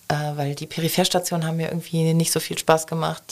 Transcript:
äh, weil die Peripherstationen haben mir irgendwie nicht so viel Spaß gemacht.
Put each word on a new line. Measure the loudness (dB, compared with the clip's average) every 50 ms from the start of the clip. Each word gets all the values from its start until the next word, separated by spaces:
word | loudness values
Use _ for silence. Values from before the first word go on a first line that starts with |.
| _
äh, | -2 -2 -2 -2 -2 -2
weil | -2 -2 -2 -4
die | -6 -8
Peripherstationen | -8 -4 -2 -2 0 2 2 2 2 2 0 0 0 -2 -2 -2
haben | 0 -2
mir | -2 -2 -2
irgendwie | -4 -4 -4 -2 0 2 4 4 4
nicht | 4 2 2
so | 0 -2
viel | -2 -4 -6 0
Spaß | 4 4 4 4 2
gemacht. | -2 -4 -2 -2 -2 -4 -6 -8 -4